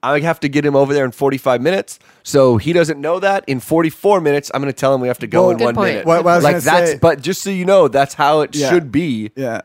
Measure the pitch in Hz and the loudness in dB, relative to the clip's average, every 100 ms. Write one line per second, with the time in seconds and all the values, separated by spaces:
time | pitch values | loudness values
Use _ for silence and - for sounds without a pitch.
0 | 120 147 165 160 147 143 147 139 139 143 | 0 0 0 -2 -2 0 2 2 2 0
1 | 131 - 139 135 - 123 135 190 - - | -2 -2 -2 -2 0 0 0 -2 -6 -14
2 | _ _ - 143 131 117 139 170 160 147 | _ _ -2 4 4 4 0 0 0 -2
3 | 147 180 196 196 - 131 - 160 165 - | -4 -2 0 -2 -4 -8 -2 -2 -2 -2
4 | 202 202 156 143 - - 139 135 135 135 | 0 2 2 -2 -2 -6 -6 -2 0 0
5 | 123 123 117 120 139 - 233 233 190 147 | -2 -6 -2 2 2 2 -2 0 -2 -2
6 | 160 165 175 175 147 175 143 170 170 131 | 0 0 2 2 2 2 2 2 2 2
7 | 165 147 139 185 196 190 180 196 151 131 | 2 2 -4 -6 -6 -4 2 4 4 2
8 | 139 - 147 156 147 147 185 175 147 139 | -2 0 0 2 0 -2 0 0 0 -4
9 | 170 113 104 - 131 113 | -2 -6 -8 -8 -8 -8